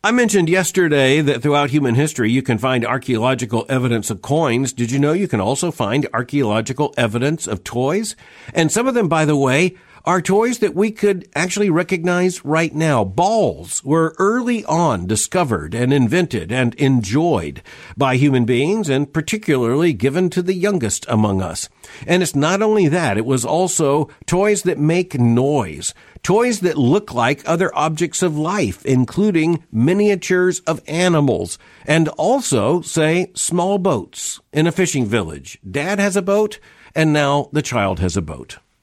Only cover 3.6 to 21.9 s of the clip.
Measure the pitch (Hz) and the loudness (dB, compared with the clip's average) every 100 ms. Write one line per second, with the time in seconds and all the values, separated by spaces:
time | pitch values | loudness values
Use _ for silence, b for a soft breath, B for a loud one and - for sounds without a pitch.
3.6 | - 131 123 117 104 98 - 151 156 117 | -2 -2 0 -2 -4 -8 -2 0 2 0
4.6 | 135 - 120 139 147 170 196 113 98 139 | -2 -4 -2 0 2 0 0 0 0 -2
5.6 | 175 - 104 127 143 113 123 143 120 107 | -4 -2 -2 0 -2 -4 -4 -2 0 0
6.6 | 110 131 143 - 117 113 135 160 - 98 | -2 -4 -4 0 -2 0 -2 -2 -6 -8
7.6 | - 120 131 185 214 - B B B 165 | -6 -4 -2 -2 -4 -12 B B B 0
8.6 | 160 214 254 240 185 160 151 147 135 135 | 0 2 0 0 0 2 2 2 2 2
9.6 | 180 B B B - 185 165 196 233 240 | 0 B B B -2 -2 2 2 2 0
10.6 | 202 151 214 220 208 190 - 139 180 202 | -2 0 -2 0 0 0 -6 -4 -4 0
11.6 | 208 160 180 185 170 175 185 180 143 156 | 0 0 0 -2 0 0 0 -2 -2 0
12.6 | 165 151 160 131 95 98 185 226 156 73 | 0 0 0 2 0 0 0 2 0 -2
13.6 | 87 - 131 160 160 - 190 240 240 233 | -8 -8 0 2 0 2 0 2 0 -2
14.6 | - 160 170 104 90 110 - 190 156 101 | 0 0 2 0 -2 -2 0 0 0 -2
15.6 | 76 113 123 143 120 156 180 113 82 127 | -4 -2 2 4 4 2 0 -4 -4 0
16.6 | 123 - 139 127 98 127 170 123 80 69 | 0 2 2 2 2 0 2 0 -4 -12
17.6 | B B B - 135 127 147 131 117 123 | B B B -2 0 2 4 4 2 2
18.6 | 147 220 175 135 147 165 156 214 - 135 | 2 0 0 0 0 -4 -4 -4 0 0
19.6 | 117 135 170 113 131 147 185 180 180 185 | 2 2 0 0 0 0 0 0 -2 0
20.6 | 196 190 113 - - 113 107 95 90 82 | 0 0 -2 -4 -2 0 2 0 -4 -8
21.6 | - B B | -12 B B